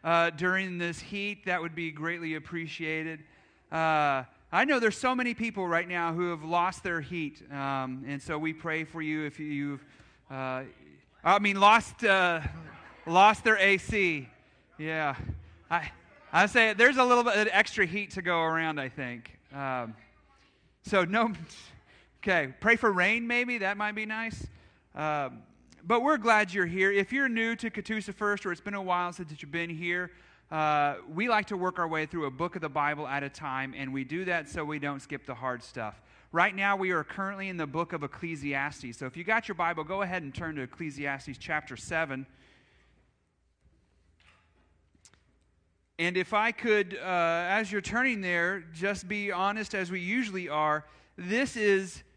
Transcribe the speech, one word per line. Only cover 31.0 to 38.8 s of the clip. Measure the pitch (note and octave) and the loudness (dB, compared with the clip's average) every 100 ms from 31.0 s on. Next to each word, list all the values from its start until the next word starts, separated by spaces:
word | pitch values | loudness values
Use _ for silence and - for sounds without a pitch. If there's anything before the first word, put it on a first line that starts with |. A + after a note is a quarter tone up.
| - | -8
we | D#3+ A#3+ | -2 2
like | G#3+ G3+ | 2 0
to | G3 | -2
work | F3+ F3+ | -2 0
our | E3 | -2
way | D#3+ D#3 | 0 -2
through | F3 C#3+ | -4 -4
a | |
book | C3 E3+ F3 | -4 -6 -4
of | |
the | D#3 | -6
Bible | C#3+ D3 D3 C3+ | -2 -2 -2 -4
at | C#3 | -4
a | C#3 | -6
time, | - D3+ C3 C3+ C3+ | -8 -6 -6 -6 -6
and | C3+ | -6
we | C3+ B2+ | -6 -4
do | D#3+ F#3 | -4 -2
that | E3+ D3 | -2 -4
so | E3 | -8
we | D3+ D3+ | -6 -4
don't | C#3+ C#3 | -4 -6
skip | - C3+ - | -10 -12 -10
the | A#2+ | -6
hard | C3 B2 | -6 -6
stuff. | - B2+ A2 - _ - _ | -10 -8 -8 -10 _ -20 _
Right | E3 G3 F#3+ | 2 2 2
now, | G3 G3 | 0 0
we | F#3+ | 0
are | F3 | -2
currently | D3 - G3 G3 F#3+ | -2 -8 -8 -6 -8
in | F3 | -6
the | D3+ | -6
book | D#3 E3+ | -4 -4
of | E3+ | -6
Ecclesiastes. | C#3+ - E3+ D#3+ C#3+ C#3 C#3+ C#3+ | -8 -8 -10 -6 -4 -4 -4 -8